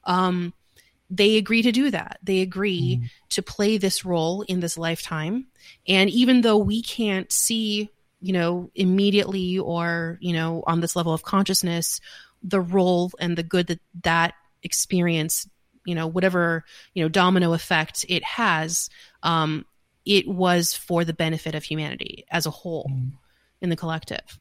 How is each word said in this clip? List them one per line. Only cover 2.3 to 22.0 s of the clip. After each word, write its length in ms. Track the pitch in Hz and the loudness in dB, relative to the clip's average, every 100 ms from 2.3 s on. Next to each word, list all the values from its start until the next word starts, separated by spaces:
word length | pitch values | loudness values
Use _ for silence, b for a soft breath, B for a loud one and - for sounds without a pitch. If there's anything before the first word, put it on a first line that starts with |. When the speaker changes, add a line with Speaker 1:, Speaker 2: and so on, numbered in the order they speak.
| 190 | 0
Speaker 1:
agree 560 | 190 190 202 180 131 123 | 0 -2 -2 0 0 0
Speaker 2:
Mm-hmm. 80 | 120 B _ | -4 B _
Speaker 1:
to 120 | - | -6
play 360 | - - 208 220 | -6 0 2 2
this 280 | 190 - 185 | 0 -2 -2
role 380 | 170 160 190 | 0 0 -2
in 160 | 208 185 | -4 -4
this 180 | 170 165 | -2 -4
lifetime. 720 | 165 165 - 160 160 233 262 _ B B - | -4 -4 -6 -6 -4 -6 -8 _ B B 0
And 220 | 190 196 | 2 4
even 320 | 240 247 254 | 4 6 6
though 160 | 226 208 | 6 4
we 220 | 202 220 | 4 -2
can't 480 | 233 - 214 190 - | -4 -4 -2 -2 -2
see, 580 | - - 226 214 208 208 _ _ _ | -2 -2 -2 -2 -4 -6 _ _ _
you 120 | 185 | -2
know, 360 | 185 170 180 180 - | 0 0 -2 -6 0
immediately 840 | 185 190 202 202 190 190 180 185 | 2 4 4 4 0 -4 -2 -2
or, 640 | - 170 170 170 165 170 | -2 -2 -2 -2 -4 -6
you 120 | 180 | -4
know, 300 | 165 165 165 - | -2 -2 -2 0
on 120 | 165 | 0
this 140 | 165 180 | 0 -2
level 180 | 170 | 0
of 100 | 160 | -2
consciousness, 760 | - 196 196 190 180 170 165 - B B B _ | 0 0 2 0 0 -2 -4 -6 B B B _
the 180 | 185 196 | -2 -2
role 500 | 175 190 180 180 180 - | 2 2 4 2 0 -4
and 160 | 175 170 | -4 -2
the 60 | |
good 240 | 165 180 175 | 0 0 0
that 120 | 170 _ 175 | -6 _ -4
that 300 | 175 170 170 - _ _ | 0 2 0 -2 _ _
experience, 880 | 180 - - 180 175 165 156 - - _ _ _ - | -6 -4 0 2 2 0 -2 -4 -6 _ _ _ -6
you 100 | 170 | -4
know, 100 | 160 | -2
whatever, 560 | 175 190 180 170 165 - B B | 0 2 2 2 0 -6 B B
you 100 | 185 | -2
know, 60 | 160 | 0
domino 440 | 185 180 190 170 | 4 4 4 4
effect 520 | 165 - 165 156 - - | 0 0 0 0 -6 -4
it 160 | 180 | -4
has, 640 | - - 220 160 160 170 - B B B | -4 -2 0 0 -2 -4 -6 B B B
um, 420 | 165 165 156 156 - _ _ _ - | -2 0 0 -4 -8 _ _ _ 2
it 220 | 202 - | 2 2
was 460 | 185 185 175 170 | 0 2 2 0
for 300 | - - 170 | -4 -2 -2
the 100 | 165 | -2
benefit 420 | 165 160 160 160 156 | -2 -2 -2 -6 -8
of 80 | |
humanity 640 | - 156 151 131 | -6 -6 -6 -8